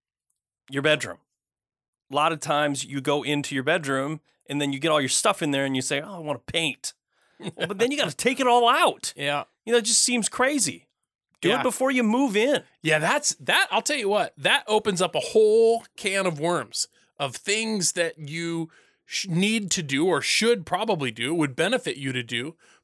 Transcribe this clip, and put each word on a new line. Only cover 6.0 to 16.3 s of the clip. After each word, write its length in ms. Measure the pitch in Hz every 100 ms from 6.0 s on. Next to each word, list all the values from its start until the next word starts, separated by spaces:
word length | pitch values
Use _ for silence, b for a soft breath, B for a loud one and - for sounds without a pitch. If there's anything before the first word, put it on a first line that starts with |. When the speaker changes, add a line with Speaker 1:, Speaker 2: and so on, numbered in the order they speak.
Speaker 1:
"Oh, 140 | 180 180
I 40 |
wanna 200 | 151 131
paint." 540 | - 165 156 - - -
Speaker 2:
<laughs> 60 | _ b b b 208 -
Speaker 1:
Well, 100 | 180
but 120 | 196
then 120 | 240
you 60 | 285
gotta 180 | 202 -
take 240 | 254 262
it 80 | 254
all 200 | 240 233
out. 440 | 294 330 - - -
Speaker 2:
Yeah. 260 | 143 143 - _ 220
Speaker 1:
You 80 |
know, 60 | 240
it 60 | 226
just 160 | 220
seems 260 | - 240 196
crazy. 580 | - 262 294 151 87 _ _ _ _ _ -
Do 80 | -
Speaker 2:
Yeah. 100 | -
Speaker 1:
it 40 |
before 280 | 254 - 262
you 120 | 254
move 340 | 220 247 277 196
in. 260 | 254 262 - _
Speaker 2:
Yeah, 180 | 156 156
that's, 360 | 165 285 - -
that, 260 | 143 320 381
I'll 120 | 196
tell 160 | - 294
you 100 | 202
what, 260 | 202 160 -
that 260 | 165 269 -
opens 360 | 214 214 180
up 120 | 180
a 60 | 147
whole 640 | - 220 214 226 226 226 - -
can 280 | 202 196
of 140 | 185